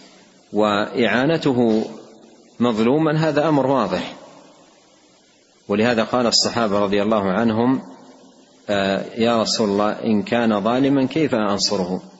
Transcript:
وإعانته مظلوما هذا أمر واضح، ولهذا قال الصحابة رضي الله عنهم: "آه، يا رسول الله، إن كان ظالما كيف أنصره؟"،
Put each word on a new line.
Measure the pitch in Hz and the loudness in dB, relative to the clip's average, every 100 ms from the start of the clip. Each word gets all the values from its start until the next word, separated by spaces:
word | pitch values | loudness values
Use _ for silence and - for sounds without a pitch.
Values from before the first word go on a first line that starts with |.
| - - - _ - | -20 -20 -20 _ -8
وإعانته | 104 107 101 107 - 113 113 139 160 151 123 120 110 - - - - - - - - | 0 0 0 -2 0 0 2 0 0 0 2 2 2 -2 -10 -20 -20 -20 -20 -16 -2
مظلوما | 123 107 113 147 160 160 160 | -2 2 2 2 2 0 0
هذا | 143 156 | 0 2
أمر | 147 131 | 2 2
واضح، | 135 101 87 82 - - - - - - _ _ _ _ _ _ _ _ _ - | 0 0 -4 -6 -14 -20 -20 -20 -20 -20 _ _ _ _ _ _ _ _ _ -4
ولهذا | 101 117 113 | 0 2 0
قال | 107 127 117 | 0 0 0
الصحابة | - 104 120 110 101 | 0 0 -2 0 0
رضي | 101 101 | 0 0
الله | 101 110 95 | 2 0 0
عنهم: | 95 117 110 120 131 - - - - - - - _ - | 0 0 0 0 0 -4 -20 -20 -20 -20 -20 -20 _ -4
"آه، | 101 98 98 - - | -2 0 -2 -4 -2
يا | 113 117 | 0 2
رسول | 98 - 107 | 0 0 0
الله، | 101 104 | 2 0
إن | - 113 104 | -2 0 0
كان | 95 117 117 104 | 0 0 2 0
ظالما | 104 123 139 139 131 | 0 0 2 2 0
كيف | 165 147 | 0 0
أنصره؟"، | 117 104 98 - 101 90 92 - - | 0 0 0 -2 -2 -4 -6 -10 -20